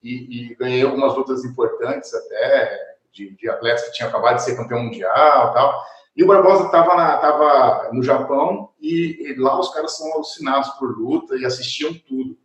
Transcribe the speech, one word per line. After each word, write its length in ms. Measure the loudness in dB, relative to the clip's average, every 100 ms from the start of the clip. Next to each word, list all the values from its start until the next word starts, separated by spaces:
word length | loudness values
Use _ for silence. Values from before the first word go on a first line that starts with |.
E, 480 | -10 -12 -10 -12 -12
e 40 | -8
ganhei 260 | -4 0
algumas 320 | 0 2 0 0
lutas 300 | -4 -4 -6
importantes 640 | -2 -2 -2 -6 -6 -6
até, 680 | -10 -8 -4 2 2 2 -4 -12 -18 _
de, 240 | _ -18 -10
de 120 | -6
atletas 360 | -4 0 -2 -2
que 60 |
tinham 180 | -8 -6
acabado 260 | 0 2 0
de 80 |
ser 100 | -2
campeão 280 | -4 -4 -4
mundial 680 | -4 -6 -2 4 6 6 4
e 40 |
tal. 280 | 4 2 0 -8 -20 _
E 80 | 0
o 40 | 6
Barbosa 420 | 6 6 4 4
tava 260 | 4 4
na, 220 | 4 2 2
tava 760 | 2 2 4 6 4 2 -2
no 120 | -4
Japão 680 | 0 0 2 0 0 -2 -8 _
e, 520 | -4 -2 -2 -6 -10
e 40 | -2
lá 200 | 0 0
os 140 | -2
caras 240 | -4 -8 -8
são 160 | -6
alucinados 560 | -6 -8 -10 -2 -2 -2 -6
por 160 | -8
luta 420 | -6 -4 -4 -4 -6
e 100 | -4
assistiam 480 | -6 -8 -6 -6 -8 _
tudo. 300 | -8 -8 -12